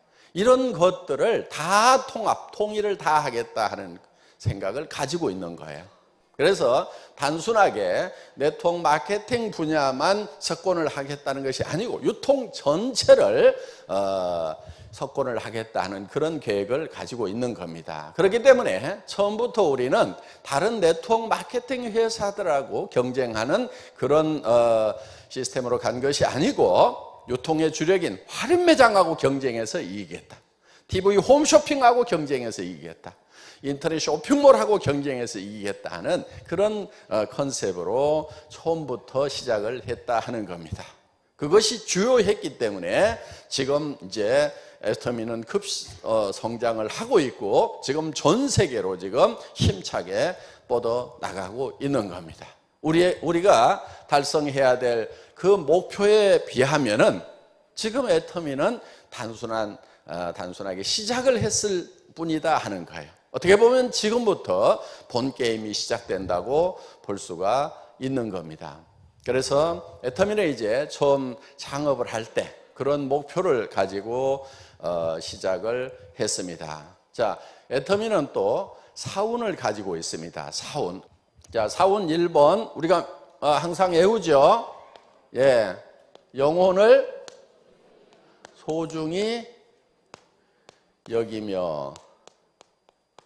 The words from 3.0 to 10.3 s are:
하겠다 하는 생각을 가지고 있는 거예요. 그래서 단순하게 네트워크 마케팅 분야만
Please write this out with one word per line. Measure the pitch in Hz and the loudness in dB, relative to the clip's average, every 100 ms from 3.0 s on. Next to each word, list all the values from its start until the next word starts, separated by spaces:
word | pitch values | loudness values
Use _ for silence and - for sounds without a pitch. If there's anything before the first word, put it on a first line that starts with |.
| 156 151 | 2 2
하겠다 | 143 117 113 117 101 | 2 -4 -6 -2 -2
하는 | 98 95 85 _ _ _ _ | -4 -12 -16 _ _ _ _
생각을 | 104 98 98 123 156 | -6 -4 -4 -6 -8
가지고 | - 139 170 147 | -8 -4 -2 -2
있는 | 92 87 85 | -4 -8 -10
거예요. | 78 73 90 _ _ _ _ - | -12 -14 -16 _ _ _ _ 0
그래서 | 156 196 135 135 185 - - - | 2 2 2 2 0 -10 -20 -4
단순하게 | 143 160 160 226 180 104 92 107 180 - - - | -2 -2 0 4 4 2 0 0 -4 -8 -16 -4
네트워크 | 143 151 175 175 | -2 0 -2 0
마케팅 | 160 156 - 202 202 240 226 | 2 2 0 -6 -2 -4 -4
분야만 | 170 156 156 139 131 160 208 202 | -4 -2 2 2 2 0 0 -2